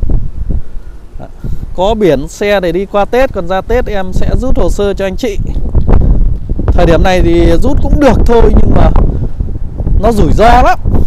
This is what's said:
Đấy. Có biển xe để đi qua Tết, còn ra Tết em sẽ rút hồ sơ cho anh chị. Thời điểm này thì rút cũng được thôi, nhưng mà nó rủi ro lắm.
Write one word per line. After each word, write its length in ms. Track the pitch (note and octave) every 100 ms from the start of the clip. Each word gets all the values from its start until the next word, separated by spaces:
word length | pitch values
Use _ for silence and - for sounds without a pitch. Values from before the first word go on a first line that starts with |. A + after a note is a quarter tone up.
| - - - - - - - - - - - -
Đấy. 100 | - - - - - -
Có 180 | F#3+
biển 340 | A3+ G3+ C#3 D#3
xe 320 | - G3+ G3+
để 120 | F3+
đi 140 | E3 G3
qua 200 | G#3 G3
Tết, 280 | A#3+ C4+
còn 140 | G#3+ F#3
ra 140 | F#3+
Tết 240 | F#3 A#3 A#3+
em 280 | G3+ F#3
sẽ 160 | F#3 - G3+
rút 180 | B3 B3+
hồ 100 | F3+
sơ 240 | - G3+
cho 120 | F#3 F#3+
anh 100 | F#3
chị. 220 | A#3+ G3 - - - - - - - - - - - - -
Thời 200 | - F3
điểm 180 | D#3+
này 180 | F#3+ F#3
thì 300 | E3+ E3+ E3+ E3+
rút 140 | B3 D4
cũng 160 | - D4
được 180 | C#4+ A3 -
thôi, 280 | A3+ G#3+ G#3
nhưng 120 | - F#3+
mà 140 | F3+ - - - - - - - - - - -
nó 100 | G#3+
rủi 220 | G#3+ D#3+
ro 280 | - A3 A#3+
lắm. 180 | C4 - - -